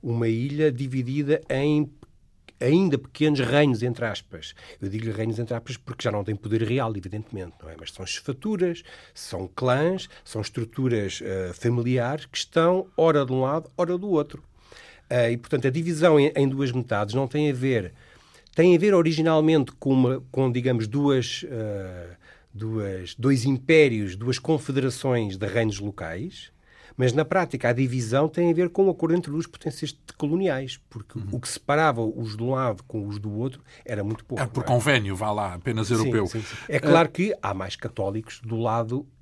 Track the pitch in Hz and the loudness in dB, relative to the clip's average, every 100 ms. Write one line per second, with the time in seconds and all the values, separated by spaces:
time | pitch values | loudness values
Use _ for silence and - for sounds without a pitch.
0 | 143 117 113 113 135 147 156 123 135 131 | -2 0 0 0 -2 2 0 2 -4 -4
1 | 123 139 143 156 - 131 147 151 151 - | -2 -2 0 0 0 0 2 2 0 -6
2 | - _ _ _ - _ 123 165 190 143 | -20 _ _ _ -20 _ 2 4 4 0
3 | - - 151 147 120 139 147 117 123 117 | -4 -2 0 2 2 4 4 4 -2 -2
4 | 117 104 - 85 - - - - 98 107 | -4 -6 -12 -18 -18 -20 -20 -10 -8 -6
5 | 113 107 113 110 117 117 - 127 - 123 | -6 -4 -4 -4 -4 -6 -8 -14 -12 -6
6 | 117 104 101 104 104 113 110 127 117 104 | -4 -2 -4 -6 -2 -2 0 0 -2 -6
7 | 92 104 - 101 87 - 80 80 82 - | -8 -12 -10 -12 -12 -14 -20 -16 -16 -12
8 | 95 - - 131 214 208 180 170 - - | -10 -8 -8 -6 -4 0 0 -2 -12 -20
9 | - - - 90 95 - 127 127 160 185 | -20 -18 -10 -8 -8 -2 2 2 2 -2
10 | - - - 110 104 - 113 123 131 113 | -8 -20 -10 -8 -6 -6 -8 -2 0 0
11 | 98 - - 95 92 87 120 120 120 127 | -2 -6 -6 -6 -6 -4 -2 0 0 0
12 | 120 151 - - - - 165 185 185 - | 0 -4 -8 -10 -2 2 4 2 -2 2
13 | 160 147 131 127 131 156 165 - 175 180 | 4 4 2 0 0 -2 -6 -4 -2 -2
14 | 208 165 147 - - _ _ - - - | 0 0 0 -8 -20 _ _ -20 -20 -20
15 | _ 123 117 120 - 147 135 135 165 156 | _ 2 2 0 -2 0 0 0 -2 4
16 | 170 151 143 147 139 135 135 123 117 104 | 6 8 6 4 0 2 0 -2 -2 -2
17 | 104 117 135 151 151 131 131 120 90 - | 0 -2 -2 0 0 0 0 0 -2 -12
18 | - - _ - _ - 175 175 208 190 | -20 -20 _ -20 _ 4 6 8 6 4
19 | 165 160 160 160 156 160 131 - 139 131 | 4 2 4 4 6 4 2 -4 2 4
20 | 123 131 - - 131 123 123 120 107 135 | 4 0 -6 -2 0 0 0 0 0 0
21 | 143 131 123 - - 120 107 101 92 90 | 2 2 0 -8 -8 -8 -6 -6 -8 -12
22 | 85 87 - - _ 101 110 110 101 92 | -16 -18 -20 -20 _ -10 -6 -4 -4 -6
23 | 90 - 123 135 123 131 131 160 143 113 | -10 -2 2 4 2 0 4 6 6 4
24 | 101 95 117 127 - 160 151 135 131 123 | -4 -4 -4 -4 0 -2 0 0 0 -2
25 | 135 123 107 95 101 107 110 98 104 101 | 0 0 0 -4 -2 0 0 -2 -8 -8
26 | 82 85 156 - - _ _ _ - - | -10 -8 -10 -12 -20 _ _ _ -20 0
27 | 127 127 156 190 170 127 120 123 131 127 | 2 2 0 0 0 0 0 2 0 -2
28 | 113 127 156 160 175 165 180 175 190 180 | 0 2 2 2 2 2 0 2 2 2
29 | 165 175 165 151 160 - 156 - 147 - | 0 0 0 -6 -8 -8 -10 -8 -10 -10
30 | - - 147 165 190 131 131 - _ 113 | -20 -6 -2 0 0 -2 -6 -12 _ -18
31 | - - 98 123 - - - 143 160 117 | -14 -10 -8 -8 -8 -10 0 4 4 2
32 | 110 113 117 107 120 131 127 104 - 110 | -2 -4 -8 -4 -2 0 0 -2 -6 -8
33 | 101 104 107 104 131 131 - - - 107 | -6 -8 -6 -4 -6 -8 -20 -20 -8 -4
34 | 101 110 - 123 127 - 117 120 117 131 | -4 -6 -6 -4 -4 -4 2 2 4 2
35 | 98 95 107 104 101 87 120 110 107 120 | 2 -2 -2 -2 -4 -4 -4 -2 0 2
36 | 113 113 95 113 104 - - 139 147 165 | 2 2 0 -4 -8 -14 -4 -2 4 6
37 | 160 - 196 - 101 98 95 - 113 - | 4 0 -2 -2 -4 -4 -8 -8 -10 -4
38 | 98 107 110 - 113 113 117 113 113 127 | -4 -4 -10 -16 -8 -2 0 0 -2 -6
39 | 143 _ | -8 _